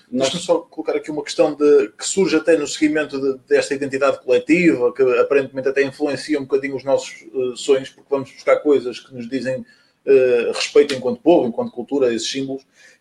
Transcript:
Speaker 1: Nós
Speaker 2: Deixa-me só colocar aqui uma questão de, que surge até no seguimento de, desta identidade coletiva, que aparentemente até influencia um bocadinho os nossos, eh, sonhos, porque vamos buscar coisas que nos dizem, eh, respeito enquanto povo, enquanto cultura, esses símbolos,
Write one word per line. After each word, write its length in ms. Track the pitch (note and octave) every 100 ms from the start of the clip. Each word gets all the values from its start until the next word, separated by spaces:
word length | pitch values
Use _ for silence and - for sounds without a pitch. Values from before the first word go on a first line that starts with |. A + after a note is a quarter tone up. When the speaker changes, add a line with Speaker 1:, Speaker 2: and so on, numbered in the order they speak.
| _
Speaker 1:
Nós 200 | B2 C3+
Speaker 2:
Deixa-me 140 | F3
só 160 | - E3
colocar 340 | - - D#3 -
aqui 160 | -
uma 100 | D3+
questão 300 | - - D#3+
de, 360 | C#3+ D3 D3 A2 -
que 100 | -
surge 300 | F#3+ F3+ D#3+
até 200 | D#3+ D#3+
no 80 | C#3+
seguimento 540 | - D3+ D3+ D3 C#3
de, 180 | C3+ C3+ -
desta 280 | C#3+ B2 C#3
identidade 440 | C#3 C3 C#3 C3
coletiva, 680 | B2+ B2 B2 E3+ E3+ B2+ B2
que 100 | A#2 C3 A#2+
aparentemente 480 | B2 C#3 C3+ C3+ C3+
até 160 | C3+
influencia 560 | C#3 C3 D3 C3+ - D3
um 40 | C3
bocadinho 320 | C#3 C#3 C3+
os 80 | C3+
nossos, 400 | C3 - - -
eh, 280 | C3 B2+ A#2
sonhos, 320 | - C3+ C3
porque 180 | _ -
vamos 220 | C#3 B2+
buscar 240 | - - C3
coisas 360 | D3+ C3+ B2 A2+
que 120 | -
nos 140 | C3 A#2
dizem, 340 | C3 B2 C3 - _ _ _ C3
eh, 460 | C3+ B2+ A#2+ A2+ A2
respeito 380 | - D3+ C#3+ B2+
enquanto 240 | B2 A#2
povo, 300 | D#3 E3+ B2
enquanto 200 | A#2 A#2
cultura, 400 | - A#2 C#3 B2+
esses 180 | A2+ -
símbolos, 340 | C3+ C3+ C3+ _ _ - _